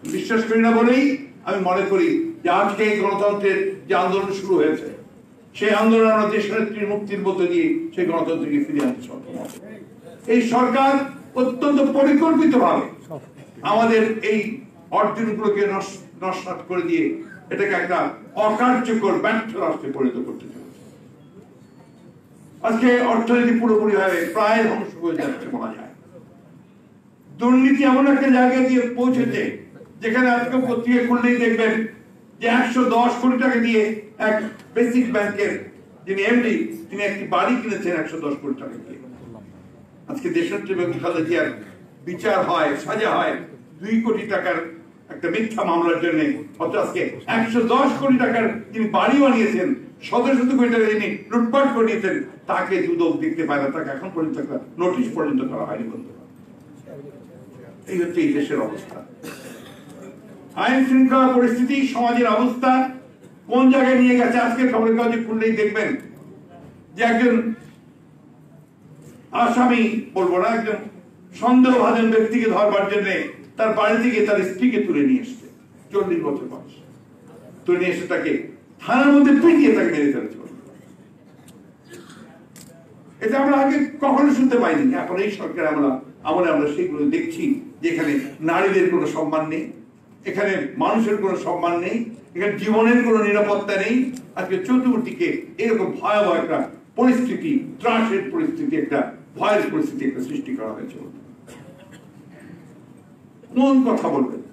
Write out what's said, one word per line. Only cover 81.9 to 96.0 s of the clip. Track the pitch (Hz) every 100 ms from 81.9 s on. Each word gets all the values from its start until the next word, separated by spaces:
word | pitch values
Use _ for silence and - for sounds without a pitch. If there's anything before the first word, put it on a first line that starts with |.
| - - - - - - - - - - - - -
এটা | 220 277
আমরা | 277 277
আগে | 277 285 - -
কখনো | 277 269 285 233
শুনতে | 254 240
পাইনি, | - 143 131 -
এখন | - 185
এই | 208 -
সরকার | - 170 156
আমরা | 147 143 127 - - 151
আমলে | 175 170
আমরা | 147 147
সেগুলো | 143 175 147 147
দেখছি, | 165 - - - - - -
যেখানে | 165 - 147 139 127 - 160
নারীদের | 175 190 190 170
কোনো | 151 147
সম্মান | 156 151 156 156
নেই, | 160 - - - _ _ - 190
এখানে | 196 202 180 135 -
মানুষের | 165 226 214 202
কোনো | 185 -
সম্মান | 170 170 170 170
নেই, | 185 226 - - -
এখানে | 170 208 -
জীবনের | 196 220 226 247 226
কোনো | 220 202
নিরাপত্তা | 208 208 202 196 196
নেই। | 214 254 - - - -
আজকে | 180 185 -
চতুর্দিকে | 254 247 220 190 - 165 - - -
এরকম | 226 220 185
ভয়াবহ | -